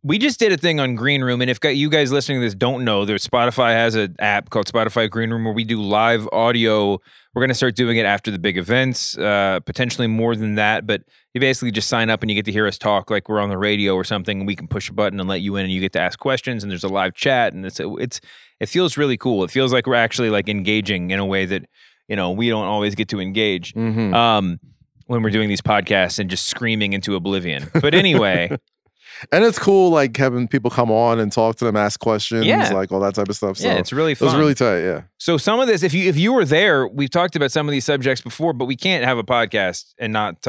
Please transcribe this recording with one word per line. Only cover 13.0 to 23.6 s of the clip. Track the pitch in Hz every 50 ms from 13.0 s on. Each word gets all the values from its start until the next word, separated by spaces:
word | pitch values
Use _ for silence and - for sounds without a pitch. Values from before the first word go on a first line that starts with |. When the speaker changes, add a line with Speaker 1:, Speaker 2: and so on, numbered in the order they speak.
| 90 -
Speaker 1:
like | 110 101 - -
we're | 107 104
on | 101 101
the | 98 92
radio | 101 104 104 104 101 98 95
or | 92
something, | 92 - 110 101 90 - 104 98
and | 98
we | 101 101
can | - -
push | - - 107 - -
a |
button | 101 107 104 98 98 98
and | 92 95
let | 98 90
you | 95 101 98
in, | 101 95
and | 95
you | 92 92
get | 95 95
to | - 90
ask | 85 90 - -
questions, | - 135 131 123 - 131 123 110 98
and | 101
there's | 92 87 98
a | 95
live | 98 98 95 95 -
chat, | - - 139 135 123 120 98
and | - 92 95
it's, | 95 - -
it's, | 76 92 - - 127 127 - - _ - - - - _ _ _
it | - -
feels | - 175 185 160 -
really | 143 147 139 123
cool. | - - 127 117 98 92
It | 82
feels | - 131 135 127
like | 123 127 113
we're | 131 123
actually, | 120 113 110 - - 123 110
like, | 107 101 92 104
engaging | 104 101 92 101 107 107 104 104 104 92 87 90
in | 95 98
a | 98
way | 98 98 98 95
that, | 90 98 92 - _ _ _ - _ _ _ _ -
you | 101
know, | 101 92 90
we | 92 101 117 117
don't | 113 107 101
always | 92 107 107 104 107 107
get | 95 110 -
to | - 101
engage, | 92 95 95 110 110 107 95 92